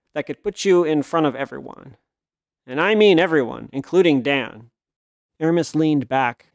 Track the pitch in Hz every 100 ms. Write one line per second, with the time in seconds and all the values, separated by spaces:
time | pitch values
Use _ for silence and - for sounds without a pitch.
0 | _ 151 151 139 208 - 196 175 160 151
1 | - 165 151 123 135 135 - - - -
2 | _ _ _ _ _ _ - 135 190 214
3 | 208 165 180 156 120 117 117 135 - 175
4 | 175 139 131 139 113 110 120 _ _ _
5 | _ _ _ - 160 170 151 156 156 147
6 | 113 135 123 - _